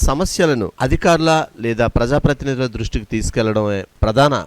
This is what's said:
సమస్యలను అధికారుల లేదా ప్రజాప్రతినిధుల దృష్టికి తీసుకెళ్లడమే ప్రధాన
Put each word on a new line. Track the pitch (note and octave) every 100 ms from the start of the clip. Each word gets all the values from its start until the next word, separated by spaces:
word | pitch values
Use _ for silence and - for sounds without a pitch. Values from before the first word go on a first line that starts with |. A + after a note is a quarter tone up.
| -
సమస్యలను | C#3 F#3 - E3 B2+ F2+ - C3
అధికారుల | C3 E3+ E3 D#3+ D#3+ - - A#2
లేదా | A2+ A#2 -
ప్రజాప్రతినిధుల | A#2+ C#3+ D3 C#3 C#3 C3 B2+ A2
దృష్టికి | G#2+ B2 G#2
తీసుకెళ్లడమే | A2+ G#2 B2 A2 G#2+ G#2 G2 - _
ప్రధాన | G#2+ A2 D3 B2